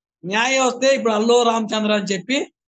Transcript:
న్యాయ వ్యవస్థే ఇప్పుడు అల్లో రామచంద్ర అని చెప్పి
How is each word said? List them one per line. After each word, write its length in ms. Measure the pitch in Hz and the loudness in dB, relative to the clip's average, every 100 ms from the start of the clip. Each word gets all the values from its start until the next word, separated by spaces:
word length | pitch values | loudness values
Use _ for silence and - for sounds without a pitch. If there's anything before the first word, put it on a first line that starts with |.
| _ _ | _ _
న్యాయ 260 | 170 208 247 | -6 -2 0
వ్యవస్థే 440 | 269 254 - 269 | 0 0 0 0
ఇప్పుడు 180 | 269 226 | 2 0
అల్లో 300 | 214 226 240 | 0 2 4
రామచంద్ర 500 | 233 226 214 220 214 | 4 0 -2 -2 0
అని 120 | 208 | 0
చెప్పి 420 | 185 190 - 269 339 _ | -2 -6 -4 -4 -4 _